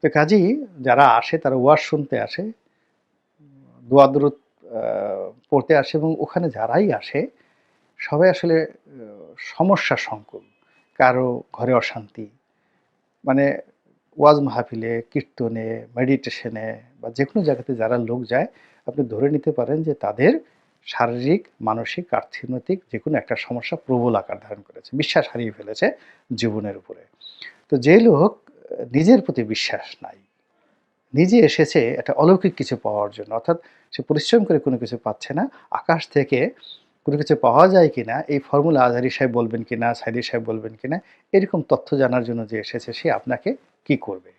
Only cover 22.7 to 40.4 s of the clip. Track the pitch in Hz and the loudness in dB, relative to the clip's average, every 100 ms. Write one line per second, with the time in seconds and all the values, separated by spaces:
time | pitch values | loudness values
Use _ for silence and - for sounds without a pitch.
22.7 | 190 _ 113 - 143 - 117 - 151 - | -8 _ -10 -4 -4 -4 -8 -6 -10 -8
23.7 | 165 - 127 120 107 - 101 - 104 _ | -10 -4 0 0 -2 -4 -14 -14 -18 _
24.7 | - - 135 151 165 - 123 117 101 98 | -20 -10 -6 0 0 0 -6 -8 -10 -14
25.7 | 110 220 311 _ _ _ - 117 107 104 | -2 -2 -2 _ _ _ -4 -2 -2 -8
26.7 | 98 _ - _ _ - _ - _ _ | -12 _ -20 _ _ -20 _ -20 _ _
27.7 | 139 123 190 226 143 196 - _ _ - | 0 6 6 8 6 4 0 _ _ -14
28.7 | - 123 127 170 247 175 135 110 107 - | -12 -4 0 6 6 4 -4 -4 -4 -4
29.7 | - - - - - _ _ _ _ _ | -6 -10 -20 -20 -20 _ _ _ _ _
30.7 | _ _ _ _ 135 185 233 165 - 151 | _ _ _ _ 2 4 6 6 4 2
31.7 | 165 120 - - - 156 185 185 - - | 2 0 -2 -4 2 4 6 2 -4 -6
32.7 | 123 104 104 104 104 104 113 - 170 _ | -4 -4 -4 -4 -8 -8 -6 -2 -4 _
33.7 | _ _ - - 151 151 233 202 156 139 | _ _ -12 -4 -4 2 2 4 0 0
34.7 | 123 117 120 - 104 - 139 262 - _ | -4 -6 -8 -8 -8 -8 -4 -6 -8 _
35.7 | - - 165 - 147 135 127 156 - - | -6 0 -2 0 -2 0 0 0 -4 -20
36.7 | - _ _ - 147 151 147 127 123 185 | -20 _ _ -4 -4 0 2 4 6 6
37.7 | 190 160 - 117 127 156 143 - 143 156 | 6 4 2 -6 -6 -4 -6 0 0 2
38.7 | 147 123 120 127 - 131 117 117 113 113 | 4 2 2 -2 -2 -2 0 -2 -4 -6
39.7 | 113 117 120 - 117 117 120 | -4 -4 -4 -6 -8 -6 -6